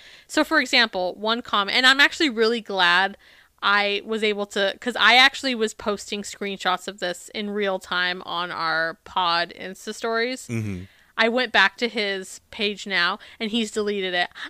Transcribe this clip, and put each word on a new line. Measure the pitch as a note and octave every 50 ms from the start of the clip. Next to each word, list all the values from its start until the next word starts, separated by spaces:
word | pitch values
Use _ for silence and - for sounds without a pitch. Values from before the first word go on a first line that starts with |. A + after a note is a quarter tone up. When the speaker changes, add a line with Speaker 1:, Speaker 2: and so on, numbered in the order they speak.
| - - - - - -
Speaker 1:
So, | - D4+ D4+
for | - D#4+ D4+
example, | B3+ - - B3+ A#3 A3 - F#3 F3+ F3+ -
one | - G#3 A3 A3+ A#3+
comment, | - - - G#3 G3 G3 - B3
and | B3+
I'm | B3+ C4+ C#4
actually | C#4+ D#4+ - - E4+ C#4+
really | A3 A3+ A3+ A3 A#3 A#3
glad | G#3+ - G3+ F#3+ F3+ F3 F3 F3+ F#3+ G3 G3+ - _ - - - _ _ _ _
I | - G3 G3+ G#3 G3+ G3+ G3+ G3+ -
was | G#3 A3 G#3+ A3
able | G#3+ G#3 G3+ G3+ G3+
to, | - G#3 G3 F#3+ - -
'cause | - B3 A3+ -
I | G3 G#3+ A#3
actually | B3+ C4 C#4 - - - C4+ B3
was | A3 A3 G#3+ -
posting | - - A3+ G#3 G3 - - G#3 G#3 G3
screenshots | - - - G3+ G3+ G3 - - F#3 F3+ F3+ - -
of | F#3+ G#3
this | F#3 F3+ F3 - - - -
in | A3+ G#3 G3+
real | G3+ G#3 G#3 G3 F#3+ F#3+
time | - - F#3 F3+ F3+ F3+ F3+ F#3 -
on | - F3 E3+ F3 F3+
our | D#3+ - E3 D#3+ D#3+ D#3+ E3 E3 D#3+ - _
pod | - - F#3+ F#3 E3+ E3+ E3+ E3+ F3 - -
Insta | - F#3 F#3+ - - A3 G#3+
stories. | - - A#3 A3+ A3+ A#3 B3+ C4 B3+ - -
Speaker 2:
Mm-hmm. | A#2 A2+ A2 G#2 F#2+ F2+ F#2 - _ _ _ _ _ -
Speaker 1:
I | A3+ A#3
went | A3+ B3+ B3+ A3
back | - G#3+ F#3+ G3 - -
to | B3 A3+
his | G#3 A#3+ G#3 G3+ G3 F#3+ F#3+ - - - - _
page | - - G#3+ G3+ G#3 - - G#3
now, | F#3+ F3+ F3 F3+ G3+ - - - - -
and | - G3+
he's | G#3+ A#3+ A3 G#3
deleted | - G#3+ G#3 G#3 G#3 G3+ F#3+ F#3 F3+
it. | F3 E3+ - - - - -